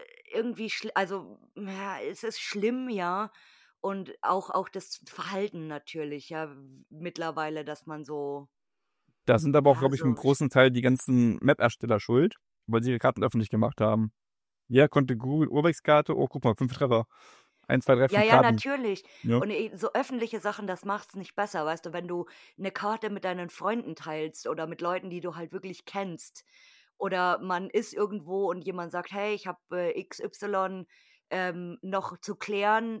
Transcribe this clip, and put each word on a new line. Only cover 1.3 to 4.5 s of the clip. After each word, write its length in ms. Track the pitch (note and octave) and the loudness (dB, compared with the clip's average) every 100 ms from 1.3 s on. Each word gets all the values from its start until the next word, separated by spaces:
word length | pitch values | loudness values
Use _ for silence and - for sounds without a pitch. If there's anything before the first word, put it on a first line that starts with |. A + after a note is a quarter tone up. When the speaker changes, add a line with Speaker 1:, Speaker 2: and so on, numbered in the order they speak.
| - _ - | -20 _ -14
Speaker 1:
ja, 440 | G3 F#3+ G3 E3+ | -12 -10 -10 -8
es 220 | C3 F#3 | -10 -8
ist 160 | A3+ - | -10 -8
schlimm, 500 | - G#3 A3 B3+ B3+ | -8 -2 -2 -2 -4
ja. 420 | G3+ F3 F#3+ G#3+ _ _ _ _ _ | -4 -2 -4 -6 _ _ _ _ _
Und 320 | G3 G3 F3 - | -6 -6 -10 -8
auch, 280 | A#2+ F#3+ | -2 -2
auch 200 | - | -2